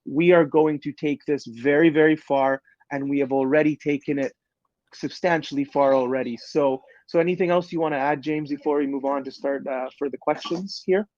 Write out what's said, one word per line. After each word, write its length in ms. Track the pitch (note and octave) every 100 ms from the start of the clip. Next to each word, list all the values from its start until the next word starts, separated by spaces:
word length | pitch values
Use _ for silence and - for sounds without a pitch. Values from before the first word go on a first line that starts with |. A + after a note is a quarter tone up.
we 280 | - C#3+ E3+
are 120 | F3
going 360 | D#3 D#3 D#3 D3+
to 120 | D3
take 320 | C#3 D#3 C#3+ -
this 200 | C#3+ -
very, 420 | A#2 B2+ C#3+ E3
very 280 | D3+ D#3 D3+
far, 440 | - C#3 C3+ C3+ _ _ _
and 180 | C#3 C#3
we 100 | C#3
have 140 | C3+
already 440 | C3+ C3 D3+ D3+ D3+
taken 420 | - C#3+ - C#3+
it 140 | C3 - _ _ _ _ _
substantially 680 | - D3 - F3+ E3+ - C#3
far 300 | C#3 D3 C#3
already. 420 | C3+ B2+ C3 B2 A#2
So, 460 | - D#3+ C#3+ C3 _ _ _
so 120 | E3+
anything 320 | E3+ F3+ F#3
else 220 | F3 F3
you 80 | E3+
wanna 160 | D#3+ D3+
add, 260 | C#3 D3
James, 280 | C3+ D3+ D3+
before 280 | C#3+ D#3 D3
we 80 | C#3+
move 180 | C#3
on 200 | C3+ C#3+
to 60 | C3+
start, 360 | - C#3 C#3 C3+
uh, 220 | C3 C3 -
for 100 | C#3+
the 100 | C3
questions 640 | - D3 - E3+ G3 -
here? 240 | - F#3+ G#3+